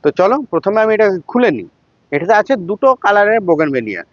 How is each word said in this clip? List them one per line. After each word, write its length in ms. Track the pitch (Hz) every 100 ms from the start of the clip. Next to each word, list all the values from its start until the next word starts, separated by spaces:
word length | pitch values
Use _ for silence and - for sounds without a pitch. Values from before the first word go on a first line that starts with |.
তো 60 | 151 -
চলো, 180 | 185 269 262
প্রথমে 260 | 165 196 214
আমি 80 | 220 214
এটা 120 | 214 190 -
খুলে 200 | 247 240 127
নিই। 120 | 87 _ _ _ _
এটাতে 200 | 143 170 214
আছে 120 | 214 262 175
দুটো 200 | 208 269 254
কালারের 360 | 202 202 208 226 185
বোগেনভেলিয়া। 540 | 156 156 131 110 90 85